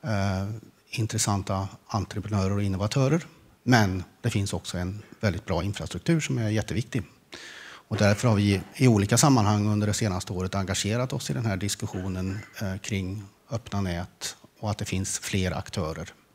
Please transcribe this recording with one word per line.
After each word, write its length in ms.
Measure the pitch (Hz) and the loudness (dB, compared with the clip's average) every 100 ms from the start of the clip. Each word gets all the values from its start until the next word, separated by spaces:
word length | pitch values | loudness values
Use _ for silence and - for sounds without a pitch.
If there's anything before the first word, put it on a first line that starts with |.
Eh, 480 | - 104 98 95 98 110 - _ _ | -2 0 2 0 -2 -6 -12 _ _
intressanta 760 | - 110 110 - 101 98 98 98 - _ | -4 -2 0 0 0 0 -2 -4 -10 _
entreprenörer 640 | 110 95 107 101 104 95 | -4 -4 -6 -2 0 2
och 120 | 101 | 0
innovatörer. 640 | 101 95 104 139 131 165 - - - _ | 0 0 0 2 2 2 -2 -20 -20 _
Men 400 | - 123 101 92 90 _ | 4 6 6 2 -6 _
det 80 | 117 | -2
finns 240 | 107 98 | 0 0
också 240 | 87 - 87 | -4 -4 -6
en 240 | 90 101 - - | -4 -6 -12 -2
väldigt 260 | 107 95 - | -2 -2 -2
bra 180 | 95 | -2
infrastruktur 560 | 98 101 - - - 165 | -2 -4 -6 -6 0 0
som 180 | 147 131 | 0 -2
är 120 | 107 | 0
jätteviktig. 540 | 107 - - - 117 - _ _ - - - - - _ | 0 0 -2 -2 -4 -6 _ _ -18 -18 -18 -18 -20 _
Och 100 | 104 | 2
därför 300 | 104 104 123 | 4 4 4
har 80 | 104 | 4
vi 260 | 101 98 - - | 4 2 -2 4
i 120 | 131 | 6
olika 300 | 107 98 120 | 6 4 6
sammanhang 500 | 156 131 107 104 104 | 6 6 6 4 2
under 200 | 104 104 | 2 0
det 60 | |
senaste 400 | 101 110 92 - | 0 -2 -2 -4
året 220 | 92 92 98 | -4 -2 -2
engagerat 580 | 95 92 98 113 127 | -2 -2 0 -2 -2
oss 160 | 135 - | -4 -4
i 40 | |
den 120 | 131 113 | -2 -2
här 120 | 95 | -2
diskussionen, 840 | 101 - 107 95 92 92 92 101 - - | -2 -4 -6 -6 -4 -4 -4 -6 -10 -8
eh, 160 | 101 95 | -6 -6
kring 460 | - 101 92 101 98 _ _ | -4 -4 -4 -6 -10 _ _
öppna 300 | 117 - 101 | -8 -6 -4
nät 540 | 95 87 92 _ - - - _ | -2 -4 -6 _ -12 -12 -20 _
och 120 | 107 | -6
att 60 | 98 | -4
det 80 | 104 | -4
finns 340 | 95 95 - | -4 -4 -6
fler 320 | - 101 92 | -2 0 0
aktörer 580 | - - - 80 78 85 - _ | -2 -6 -6 -6 -6 -10 -16 _